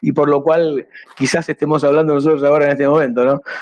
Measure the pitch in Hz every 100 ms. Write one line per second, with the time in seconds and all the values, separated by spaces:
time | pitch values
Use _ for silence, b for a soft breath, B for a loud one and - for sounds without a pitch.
0 | 151 143 143 143 151 165 160 139 - B
1 | B B 131 170 160 151 151 151 143 151
2 | 160 143 151 151 143 151 143 139 143 156
3 | 135 120 127 139 - B